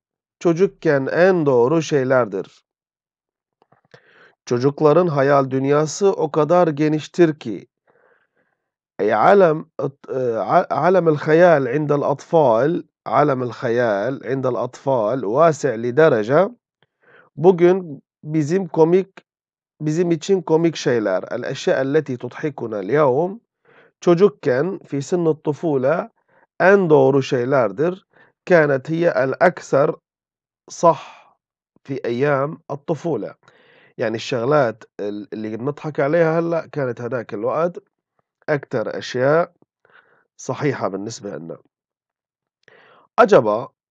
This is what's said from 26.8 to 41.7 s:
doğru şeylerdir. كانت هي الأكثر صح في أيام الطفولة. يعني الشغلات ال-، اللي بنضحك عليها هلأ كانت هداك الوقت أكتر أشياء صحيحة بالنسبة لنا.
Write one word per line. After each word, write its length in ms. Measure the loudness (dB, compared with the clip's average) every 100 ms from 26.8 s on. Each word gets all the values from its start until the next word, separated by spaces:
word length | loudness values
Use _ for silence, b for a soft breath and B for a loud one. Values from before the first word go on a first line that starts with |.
| 6
doğru 320 | 4 4 2
şeylerdir. 840 | 0 -4 0 0 0 -2 -4 -6 _ b b b 2
كانت 420 | 4 4 0 -2
هي 340 | -2 0 0
الأكثر 720 | -2 2 0 0 -2 0 0 -4 _ _ _ _ _ _ -20
صح 680 | -2 0 0 -6 -20 _ _ _ _ _ _
في 160 | -12 -8
أيام 540 | -6 -2 0 0 -4 -8 -14
الطفولة. 640 | -10 -8 -6 -4 -6 -8 -14 b b b b b b
يعني 180 | -4 -4
الشغلات 680 | -4 -4 0 2 0 -4 -14 -10
ال-، 280 | -8 -8 -12
اللي 240 | -10 -10 -8
بنضحك 440 | -8 -8 -8 -4
عليها 380 | 0 2 2 0
هلأ 260 | -2 -4 -6
كانت 340 | -6 -6 -6
هداك 340 | -8 -8 -8
الوقت 440 | -6 -4 -2 -4 -6 -20 _ _ _ _ _ -4
أكتر 500 | -4 -4 -6 -6 -8
أشياء 540 | -8 -2 0 0 -2 _ _ _ _ b b b b -16
صحيحة 520 | -12 -6 -4 -4 -4
بالنسبة 480 | -6 -10 -12 -14 -14
لنا. 220 | -14 -16 _